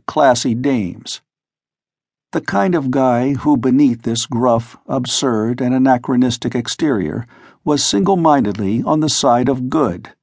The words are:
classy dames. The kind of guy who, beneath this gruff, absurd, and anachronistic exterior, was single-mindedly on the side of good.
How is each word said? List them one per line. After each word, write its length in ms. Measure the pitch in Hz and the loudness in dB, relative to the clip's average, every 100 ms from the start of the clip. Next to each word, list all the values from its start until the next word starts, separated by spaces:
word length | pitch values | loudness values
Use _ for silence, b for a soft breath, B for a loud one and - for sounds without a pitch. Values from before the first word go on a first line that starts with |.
| - | -6
classy 480 | 156 139 120 135 117 | 2 2 2 0 -2
dames. 640 | 139 131 90 107 - - _ _ _ _ _ _ _ _ _ _ _ | -2 -2 -4 -8 -14 -16 _ _ _ _ _ _ _ _ _ _ _
The 100 | 165 | -8
kind 320 | - 196 196 | -4 -2 0
of 160 | 175 135 | 0 0
guy 460 | 135 131 120 131 135 | 0 2 2 0 -2
who, 200 | 151 139 | 0 2
beneath 460 | 127 127 143 117 | 2 4 2 0
this 240 | 117 113 - | -4 -6 -4
gruff, 500 | 117 123 117 117 - - | 0 2 2 -2 -14 -6
absurd, 720 | 135 123 - 139 113 110 123 | -6 -4 -2 0 0 -2 -2
and 120 | 127 | 0
anachronistic 800 | 131 131 127 127 127 127 120 113 123 | 2 2 2 2 0 0 0 -4 -4
exterior, 720 | 120 - 156 117 80 101 117 b b b | -6 -2 0 0 -2 -6 -10 b b b
was 220 | - 147 - | -2 -2 0
single-mindedly 960 | 202 190 190 160 262 208 196 98 113 | 0 2 2 4 4 2 -2 -2 -2
on 180 | - 156 | 0 0
the 60 | 151 | 0
side 400 | - 143 120 127 | 0 2 2 2
of 220 | 131 127 | -2 -2
good. 400 | 160 123 87 - _ | 0 -2 -2 -12 _